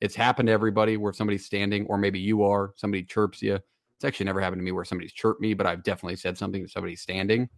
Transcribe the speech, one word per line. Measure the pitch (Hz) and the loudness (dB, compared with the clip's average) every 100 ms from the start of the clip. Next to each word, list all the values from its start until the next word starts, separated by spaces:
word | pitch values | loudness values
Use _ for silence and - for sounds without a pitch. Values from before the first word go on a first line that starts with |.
It's | 104 - | -4 2
happened | 120 127 117 | 2 4 4
to | |
everybody | 110 110 104 110 107 | 4 4 4 2 2
where | 104 | -2
somebody's | 92 107 101 - | -2 -2 -2 -4
standing, | 101 101 101 101 | -2 0 0 0
or | 101 | 0
maybe | 101 95 | 0 0
you | 98 107 | 0 4
are, | 101 101 98 | 4 4 0
somebody | - 104 98 | -4 -2 -2
chirps | 90 - 104 - | -2 0 0 0
you. | 107 | -2
It's | 98 - _ _ _ | -2 -6 _ _ _
actually | 139 - 98 | -6 -2 -2
never | 95 | 0
happened | 95 92 | -2 -2
to | |
me | 92 | -4
where | 92 | -4
somebody's | - 90 85 | -4 -6 -8
chirped | - 110 107 | -2 0 0
me, | 110 | 0
but | 98 95 | 0 0
I've | 87 | 0
definitely | 104 92 90 92 | -2 -4 -4 -4
said | 92 92 | -4 -4
something | 101 98 | -6 -6
to | 90 | -6
somebody | 98 92 87 | -8 -8 -8
standing. | - 95 98 117 127 | -8 -4 2 2 2